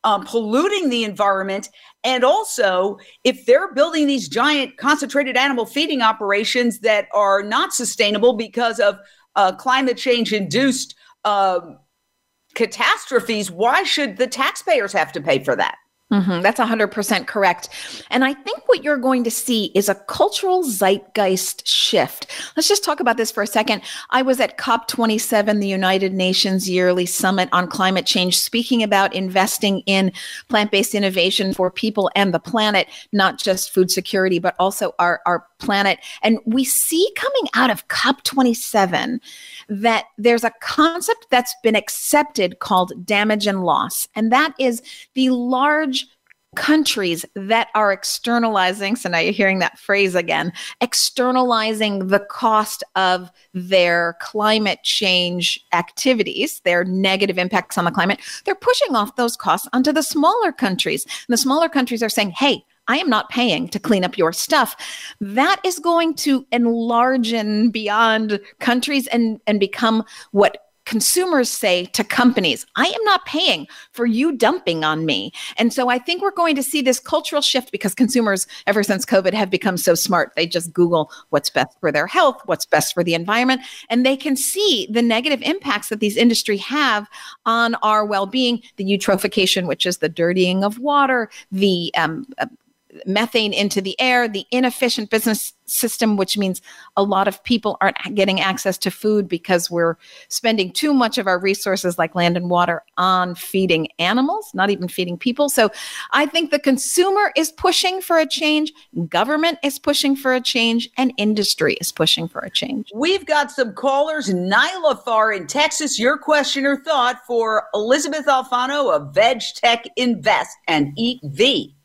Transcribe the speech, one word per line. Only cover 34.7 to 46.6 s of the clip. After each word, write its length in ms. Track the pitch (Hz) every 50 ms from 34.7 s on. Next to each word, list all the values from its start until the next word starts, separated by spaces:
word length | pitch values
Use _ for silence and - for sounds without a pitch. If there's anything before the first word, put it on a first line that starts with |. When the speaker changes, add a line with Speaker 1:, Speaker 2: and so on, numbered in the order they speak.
| 196 - 214 170 - -
Speaker 2:
our, 220 | 175 175 170 - -
our 180 | 180 175 160 - _ _ _
planet. 400 | - - 202 196 202 196 175 - - - - -
And 160 | - 220 226 214 -
we 180 | 226 220 269 262
see 480 | 262 - - - - 320 330 381 427 415
coming 340 | - - 539 554 523 370 -
out 160 | - - 262 247
of 180 | 202 - - _
cop 340 | - - - 262 277 -
twenty-seven 1000 | _ - 262 269 262 247 226 - - - - 214 190 180 175 139 123 - - - _ - - - - - - - - -
that 380 | 214 196 214 233 226 214 - - _
there's 280 | - 208 240 233 233 240
a 100 | 226 - _
concept 640 | - - - - 302 330 330 359 359 - 466 - - _
that's 260 | 262 247 247 - - -
been 140 | - 226 220
accepted 840 | 208 196 - - - - - - 294 294 294 - - 190 180 185 _
called 440 | - - 202 185 180 190 - - 180
damage 420 | - 208 202 208 214 214 208 202
and 160 | 208 196 190
loss. 460 | 180 170 156 - - - - - - - _
And 180 | 214 220 226
that 220 | 240 269 302 320 - -
is 220 | 262 254 233 233 - - - - - _
the 160 | _ 262 262 254
large 720 | 254 240 240 247 254 254 269 294 302 311 311 269 254 254 - _ _ _ _ _ - _ _ _ -
countries 720 | -